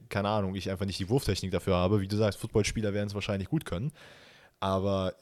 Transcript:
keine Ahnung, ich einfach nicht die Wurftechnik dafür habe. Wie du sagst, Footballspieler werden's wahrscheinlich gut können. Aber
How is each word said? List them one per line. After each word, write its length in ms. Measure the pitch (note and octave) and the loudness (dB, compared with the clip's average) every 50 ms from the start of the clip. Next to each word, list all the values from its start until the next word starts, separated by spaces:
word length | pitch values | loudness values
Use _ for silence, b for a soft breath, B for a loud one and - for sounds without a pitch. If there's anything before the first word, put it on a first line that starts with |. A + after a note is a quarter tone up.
| - - | -10 -4
keine 180 | - G2+ G2+ | -2 0 0
Ahnung, 260 | G2+ G#2+ G#2+ G2 F#2 F#2+ | 2 2 0 0 -2 -2
ich 160 | G2 - G2 | -4 -4 -4
einfach 160 | F#2+ F#2 G2+ | -2 -2 -2
nicht 140 | G2 F2+ - | -2 -2 -4
die 80 | G2 | 0
Wurftechnik 460 | F2 A#2+ - - - F#2+ - - F#2 F2+ | 0 0 2 2 0 0 0 -2 -2 -2
dafür 240 | F2 - G2 F#2 | -2 2 2 4
habe. 240 | F2+ F2+ F#2 G#2+ G#2 | 4 4 4 4 2
Wie 80 | F#2+ F#2+ | 2 0
du 80 | G#2 | 2
sagst, 200 | G#2 A2 G#2 F#2+ - | 2 2 2 0 -2
Footballspieler 520 | - - - A2+ G#2 - - A#2 G#2+ G2+ G2 | -6 0 0 2 2 2 0 -2 -2 -2 -2
werden's 200 | G#2 G#2 G#2 G2+ | -2 -4 -4 -4
wahrscheinlich 320 | G2+ - - G2+ F#2+ F#2 | -4 -2 -2 -2 -2 -2
gut 160 | - - E3 - | -2 -2 -2 -2
können. 300 | - F#2 F2 A#2+ D#3 B B B B B B B B B B B B B _ | -2 -4 -4 -4 -6 B B B B B B B B B B B B B _
Aber 560 | G2 G2 F#2+ F#2+ F#2+ G2+ G2 F#2+ F#2+ F#2 - - | -2 0 0 0 2 0 0 0 0 -2 -4 -4